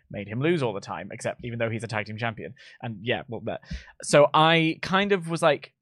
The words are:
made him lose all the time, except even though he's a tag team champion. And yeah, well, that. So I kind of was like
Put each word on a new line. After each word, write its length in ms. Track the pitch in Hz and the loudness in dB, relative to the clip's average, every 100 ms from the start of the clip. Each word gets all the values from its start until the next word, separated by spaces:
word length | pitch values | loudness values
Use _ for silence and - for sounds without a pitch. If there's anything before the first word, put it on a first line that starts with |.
| - | -14
made 200 | 101 101 | -12 -8
him 120 | 110 | -2
lose 220 | 151 175 | 0 0
all 100 | 123 | 0
the 80 | 98 | -4
time, 280 | - 87 95 | -8 -10 -10
except 320 | 113 113 - | -8 -8 -8
even 140 | 123 117 | -8 -4
though 100 | 113 | -4
he's 140 | 110 | -4
a 40 | 110 | -4
tag 180 | 110 104 | -6 -6
team 100 | 107 | -6
champion. 380 | 120 110 80 123 - - | -6 -6 -12 -14 -20 -12
And 180 | 120 104 | -10 -8
yeah, 200 | 113 107 - | -4 -4 -4
well, 160 | 110 110 | -10 -8
that. 140 | 87 - - - - | -8 -8 -12 -14 -14
So 240 | - 151 147 | 2 6 6
I 460 | 156 160 165 160 - | 6 6 6 4 0
kind 280 | - 190 202 | 0 0 2
of 160 | 196 165 | 0 -2
was 140 | 165 | 0
like 320 | 165 139 - _ | 2 2 -4 _